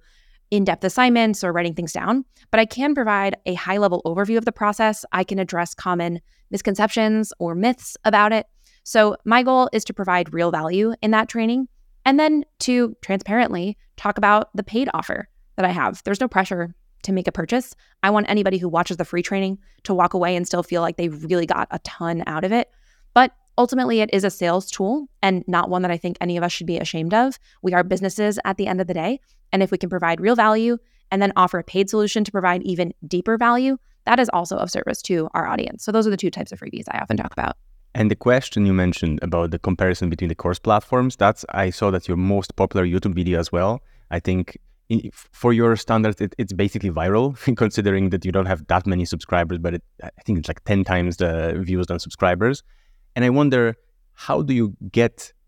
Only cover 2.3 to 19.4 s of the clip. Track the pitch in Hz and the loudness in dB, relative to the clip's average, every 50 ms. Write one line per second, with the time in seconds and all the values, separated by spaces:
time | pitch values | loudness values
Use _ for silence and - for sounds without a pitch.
2.3 | _ _ _ _ - 220 226 220 - 247 269 294 294 277 233 220 202 196 196 196 | _ _ _ _ 2 2 2 2 0 -2 -2 0 0 0 0 0 0 2 0 0
3.3 | - - _ 185 180 175 - 180 190 208 208 190 180 - - 160 170 190 202 208 | -2 -4 _ -6 -6 -4 -4 -2 0 2 2 2 2 0 -2 -2 -2 -2 0 0
4.3 | 226 226 226 233 - - 208 208 208 - 220 214 214 - - - - 185 185 - | 0 0 0 -2 -4 0 -2 -2 0 2 0 0 0 -2 -6 -4 -2 -2 -2 -2
5.3 | 196 196 185 - 185 170 175 - - - - 185 180 175 170 170 170 165 - _ | -2 -4 -4 -2 -2 -4 -4 -4 -8 -6 -4 -2 -2 -2 -2 -4 -4 -6 -10 _
6.3 | _ _ _ _ 196 196 - 220 196 208 208 214 - 226 220 214 214 220 214 - | _ _ _ _ -8 -4 -2 -2 2 2 0 0 2 0 2 2 2 0 0 -4
7.3 | - - 175 170 165 175 214 247 254 - - - - - - 220 220 208 208 214 | -6 -6 -6 -4 -2 0 0 0 0 -2 -6 -16 -18 -2 0 4 4 6 6 4
8.3 | 226 214 - - _ _ _ _ _ _ _ - - 220 214 208 - - _ 214 | 4 0 -2 -4 _ _ _ _ _ _ _ 2 4 4 4 4 2 0 _ 2
9.3 | 233 254 247 262 262 254 254 - - 220 - - 220 - 190 190 180 180 170 156 | 2 4 4 4 4 4 2 2 0 -2 -4 -4 -6 -4 -2 0 2 0 0 0
10.3 | 165 165 170 175 165 156 156 160 180 196 214 226 226 - - 214 220 214 220 - | 0 0 0 0 0 0 -2 0 0 0 0 0 0 0 0 2 2 2 0 0
11.3 | - 233 220 226 240 262 262 - _ _ _ _ _ _ _ 262 269 294 311 311 | -2 -2 0 0 0 -2 -4 -6 _ _ _ _ _ _ _ 4 4 6 4 4
12.3 | 311 294 - - _ - - 254 247 247 240 226 220 - - - 196 190 - 196 | 2 2 0 -4 _ -6 -2 2 2 2 2 0 -2 -8 -6 -4 -4 -4 -2 -2
13.3 | 214 240 240 226 202 175 175 202 208 - _ _ _ - - 208 - 208 208 202 | 0 2 2 2 0 -4 -4 -6 -6 -10 _ _ _ -4 -4 -4 0 2 4 4
14.3 | 208 214 - - - 214 196 - 214 240 277 - - - - - - - 196 - | 4 4 2 0 -6 -8 -8 -4 -2 -2 -2 0 -2 -4 -6 -6 -8 -8 -8 -12
15.3 | _ _ _ _ _ - 185 180 180 170 123 95 - - - - 202 - 254 240 | _ _ _ _ _ -2 0 0 0 0 0 -2 -2 -4 -4 -4 -2 -2 -2 0
16.3 | - 190 190 - 190 175 170 170 - - _ _ _ _ - 196 190 185 - - | 0 0 0 0 -2 -4 -6 -6 -10 -16 _ _ _ _ -4 -2 -2 0 -2 -2
17.3 | - 180 165 - 233 254 - - - _ _ _ _ _ - 196 208 208 208 - | -4 -4 -4 -2 -2 -2 -2 -6 -12 _ _ _ _ _ 2 2 4 4 2 2
18.3 | 208 208 190 190 190 180 180 170 160 170 175 - 175 170 175 - 175 175 - - | 0 2 2 2 0 0 -2 -2 0 -2 -2 -2 -4 -4 -4 -4 -4 -4 -2 -2
19.3 | 196 196 | -2 -2